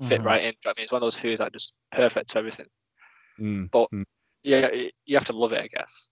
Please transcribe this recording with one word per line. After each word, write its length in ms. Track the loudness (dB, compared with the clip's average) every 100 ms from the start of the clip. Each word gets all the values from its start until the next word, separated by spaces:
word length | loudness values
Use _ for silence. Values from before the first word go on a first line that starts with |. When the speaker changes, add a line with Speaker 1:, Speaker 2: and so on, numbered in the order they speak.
Speaker 1:
fit 180 | 0 2
Speaker 2:
Mm-hmm. 60 | 4
Speaker 1:
right 160 | 2
in. 80 | 0
Do 60 | -4
you 20 | -6
know 40 |
what 60 | -6
I 40 |
mean? 40 |
It's 80 | -4
one 100 | -2
of 40 | -2
those 100 | -2
foods 240 | -2 -2
that 140 | -4
just 220 | -6 -12 -14 _
perfect 400 | 2 2 2 -2
for 80 | -4
everything. 280 | -4 -8 -16 _ _ _ -20 _ _ -8
Speaker 3:
Mm, 300 | -4 -4 2
Speaker 1:
But, 180 | 2 2
Speaker 3:
mm. 120 | 0 -8 _ _ _
Speaker 1:
yeah, 220 | 2 4 4
it, 260 | 0 -6 -10 0
you 100 | 0
have 100 | 0
to 80 |
love 200 | 0 0
it, 80 | 0
I 60 | -4
guess. 420 | -8 -10 -16 -20